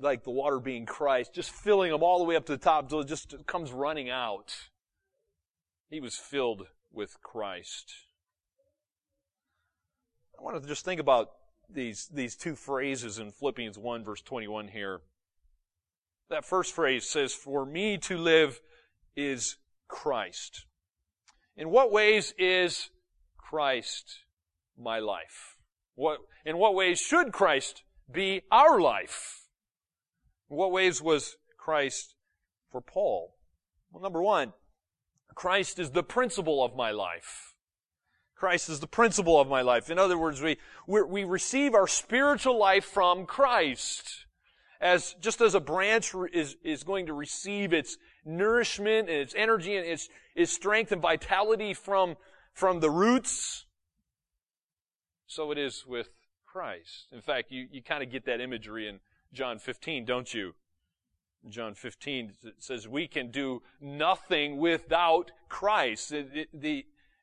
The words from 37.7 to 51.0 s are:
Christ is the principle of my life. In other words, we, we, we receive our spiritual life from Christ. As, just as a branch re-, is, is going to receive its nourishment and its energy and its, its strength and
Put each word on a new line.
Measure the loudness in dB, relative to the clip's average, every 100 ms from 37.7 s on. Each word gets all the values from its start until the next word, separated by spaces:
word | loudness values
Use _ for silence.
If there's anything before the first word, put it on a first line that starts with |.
| _ _ _ _ _ _ _
Christ | 0 0 -2
is | -8
the | -2
principle | 2 4 4 6 6
of | 6
my | 4
life. | 4 4 2
In | 2
other | 4 2
words, | 0 -2
we, | -2 -2 -6 -16 0
we, | 2
we | 2 -2
receive | -2 -2 -2 0 4
our | 4 4
spiritual | 0 0 2 4 4 2 4
life | 4 4 2
from | 2 4 4 0
Christ. | 2 2 4 2 -2 -8 -10 -12 -16 -20 _ _ _ _ -2
As, | 4 4 2 -8
just | -6 2
as | 4
a | 4
branch | 2 0 2 2 0
re-, | -6 -2
is, | -2 -2 -6
is | -8 -6
going | -4 -4
to | -4
receive | -8 -8 -10 -6 -4 2
its | 2 2 -8 _ _
nourishment | -8 -2 2 2 0 -2 2 2 2
and | -2
its | -2 0
energy | 2 2 0 -4
and | -4
its, | -6 -10 -20 _
its | 0 2
strength | 0 0 2 2
and | 0